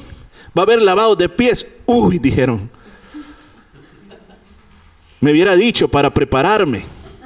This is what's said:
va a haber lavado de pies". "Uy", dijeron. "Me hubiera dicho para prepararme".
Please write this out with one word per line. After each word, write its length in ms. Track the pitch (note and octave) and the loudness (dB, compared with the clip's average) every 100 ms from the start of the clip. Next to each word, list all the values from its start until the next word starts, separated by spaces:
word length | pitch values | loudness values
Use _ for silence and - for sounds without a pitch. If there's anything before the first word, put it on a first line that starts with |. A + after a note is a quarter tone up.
| - - - - - - | -20 -20 -20 -20 -8 -2
va 40 | |
a 40 | G3 | 0
haber 160 | A#3 | 2
lavado 360 | G3+ F#3 A3 G3 | 2 2 2 0
de 100 | F3 | -2
pies". 400 | - A#3+ F#3+ - - - | 0 -2 -2 -8 -10 -2
"Uy", 320 | A#3+ G3 F3+ | 0 0 0
dijeron. 520 | B2+ A2 B2+ A2+ G#2+ - - - - D4+ - - - - _ - - _ - - - - _ - _ - - _ _ _ | -2 0 -2 -4 -8 -18 -20 -20 -20 -20 -20 -20 -20 -20 _ -20 -20 _ -20 -20 -20 -20 _ -20 _ -20 -20 _ _ _
"Me 140 | C#3+ | 0
hubiera 200 | D3+ G3 F3+ | 2 4 2
dicho 320 | A#3 - D#3 | 2 0 -2
para 240 | C#3+ C#3+ | 0 0
prepararme". 720 | D3+ C3+ C3 E3+ G#3 E3+ G#2 - - - - | -2 -2 0 0 0 -2 -4 -10 -20 -20 -20